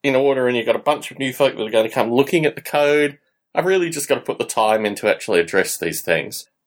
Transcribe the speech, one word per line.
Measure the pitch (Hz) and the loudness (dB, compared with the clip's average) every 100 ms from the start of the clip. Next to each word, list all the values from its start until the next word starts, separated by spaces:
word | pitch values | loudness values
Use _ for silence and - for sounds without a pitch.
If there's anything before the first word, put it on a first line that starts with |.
in | 143 131 | 0 2
order | 139 131 123 | 2 2 0
and | 123 | 0
you've | |
got | 117 | 0
a | 113 | 0
bunch | - 147 - | 0 -2 -4
of | - | -6
new | 135 | -6
folk | 123 139 | 0 0
that | - | 0
are | 110 | -2
gonna | 110 110 | 0 0
come | 131 113 | 0 0
looking | 120 139 175 156 | 2 2 2 0
at | |
the | - | -2
code, | - 147 147 147 147 143 _ _ _ | -4 0 2 2 2 -2 _ _ _
I've | - 170 | -2 0
really | 190 170 | 2 0
just | 156 - | -4 -2
gotta | 127 | -4
put | - 120 | -2 -6
the | 120 | -4
time | - 110 110 107 | 0 2 2 0
in | |
to | 101 104 | -2 0
actually | 110 - 90 | 0 0 0
address | 85 98 90 - | 2 2 0 -2
these | 85 80 | -6 -4
things. | - 80 64 - - _ | -2 -2 -2 -10 -16 _